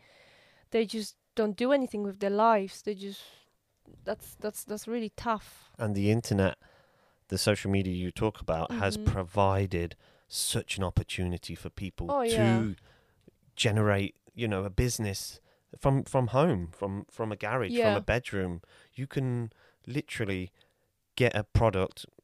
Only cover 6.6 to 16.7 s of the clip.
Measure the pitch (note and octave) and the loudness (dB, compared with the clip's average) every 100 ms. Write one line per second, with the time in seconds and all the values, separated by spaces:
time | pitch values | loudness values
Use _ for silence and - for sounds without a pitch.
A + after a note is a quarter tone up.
6.6 | _ - _ _ _ _ _ F#2+ - G#2 | _ -20 _ _ _ _ _ 0 2 2
7.6 | G2 G2 F#2+ F2+ F2+ - G#2+ - - D#2+ | 2 2 2 -2 -4 -2 -2 -2 -4 -2
8.6 | D#2+ A#3+ G3+ G#3+ G#3+ G2 F2 G#2 G2 G2 | -2 0 0 2 0 0 -2 2 4 4
9.6 | G2 F2+ E2+ - _ _ _ - - A#2+ | 0 -2 -4 -6 _ _ _ -6 -2 -2
10.6 | - - F#2 - F#2 - F2+ F2 - E2 | -4 -4 0 0 -2 -4 -4 -4 -8 -12
11.6 | F2+ - G2 - E3+ C#4+ A#3 A3+ - - | -12 -10 -10 -8 -4 -2 0 4 4 4
12.6 | A2 F#2+ - _ _ _ - _ _ - | 0 -6 -14 _ _ _ -20 _ _ -2
13.6 | A#2+ G#2 G#2 G2 G2 - - - A#2 G2 | 0 4 4 2 0 -6 -20 -6 -2 -2
14.6 | G2 F#2+ B2 A#2 G#2+ G2 - - _ _ | -2 0 0 0 -4 -4 -8 -16 _ _
15.6 | _ - C#3 C3+ - C3+ A#2+ B2+ E3 G#2+ | _ -2 2 2 0 0 2 2 4 2
16.6 | E2+ | -2